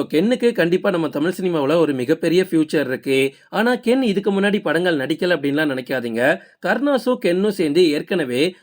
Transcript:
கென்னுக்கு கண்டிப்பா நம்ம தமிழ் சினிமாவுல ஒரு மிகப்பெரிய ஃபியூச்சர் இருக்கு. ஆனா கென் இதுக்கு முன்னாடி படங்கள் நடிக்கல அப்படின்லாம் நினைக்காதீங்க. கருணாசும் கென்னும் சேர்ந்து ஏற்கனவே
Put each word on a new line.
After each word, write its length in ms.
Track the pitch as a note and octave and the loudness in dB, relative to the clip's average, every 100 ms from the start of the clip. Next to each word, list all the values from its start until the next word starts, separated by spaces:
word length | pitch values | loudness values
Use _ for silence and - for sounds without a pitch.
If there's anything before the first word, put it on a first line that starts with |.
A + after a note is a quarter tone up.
| C#3+ | 0
கென்னுக்கு 360 | D3 G3+ B3 A#3+ A#3 | 0 2 2 0 2
கண்டிப்பா 280 | E3+ F3+ G3+ | 2 2 0
நம்ம 140 | F#3 D#3 D3 | -2 -2 -2
தமிழ் 180 | D#3+ F3+ | -4 -2
சினிமாவுல 360 | F#3 E3 C#3 E3+ | -2 0 2 2
ஒரு 100 | D#3 C3 | 2 0
மிகப்பெரிய 420 | B2 D#3+ E3+ E3+ F3+ | 0 0 2 0 2
ஃபியூச்சர் 400 | D#3+ D3+ D#3+ C3 | 0 0 0 -2
இருக்கு. 280 | B2+ C3+ C3+ C3+ - _ F3 | -4 0 0 0 -4 _ -2
ஆனா 140 | A3+ B3 A3+ | 0 0 0
கென் 180 | C4 B3+ | 0 2
இதுக்கு 180 | G3 G3+ G3 | 0 0 0
முன்னாடி 220 | G3 G3+ E3 | 0 0 0
படங்கள் 320 | D3+ F3+ D#3+ | 0 0 -2
நடிக்கல 340 | C3 D#3 F3+ E3+ | -2 -2 0 0
அப்படின்லாம் 340 | C#3 C#3+ D#3 | 0 0 -2
நினைக்காதீங்க. 500 | C3 B2+ C3 A#2+ A2+ B2+ F#3+ - _ F3 | -4 -4 -4 -4 0 0 0 -4 _ -2
கருணாசும் 540 | A#3+ C#4+ C4+ - B3 F3 | 0 0 0 0 -2 0
கென்னும் 300 | F3 G#3 G3+ | 0 0 0
சேர்ந்து 260 | D#3+ D3 F3 D3 | 0 2 2 2
ஏற்கனவே 460 | D#3+ F#3 C#3 B2 E3 F#3 | -2 -4 -2 0 -2 -4